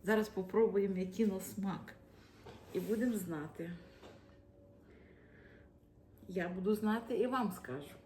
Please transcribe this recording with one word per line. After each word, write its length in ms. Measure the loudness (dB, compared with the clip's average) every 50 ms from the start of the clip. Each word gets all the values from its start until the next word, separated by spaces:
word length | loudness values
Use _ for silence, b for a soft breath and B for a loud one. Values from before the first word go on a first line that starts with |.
| 4
Зараз 240 | 4 4 4 4 0
попробуємо, 680 | -2 -6 -4 2 4 6 6 6 6 4 2 2 2
які 300 | 0 -2 -2 2 2 2
на 140 | 2 2 0
смак. 540 | -6 -6 -6 -4 -4 -4 -4 -4 -8 -14 -16 -18 -20 B B B B B B B B B -18 -18 -18 -4
І 80 | -4 -4
будемо 360 | 0 0 2 2 2 2 0
знати. 540 | 0 -2 -4 -4 -4 -6 -8 -8 -8 -8 -8 -8 -12 B B B B B B -20 -20 -20 -20 -20 -20 -20 -20 -20 -20 -20 -20 -20 -20 B B B B B B B B B B B B B B B B B B -20 -20 -20 -20 -20 -20 -20 -20 -20 -20 -14 -4
Я 200 | -2 0 0 0
буду 260 | -2 0 2 2 2
знати 420 | 4 4 2 2 2 0 -2 2
і 100 | 2 2
вам 260 | 4 4 2 2 0
скажу. 420 | -2 -4 -8 -8 -8 -8 -8 -12 -16 -20 -20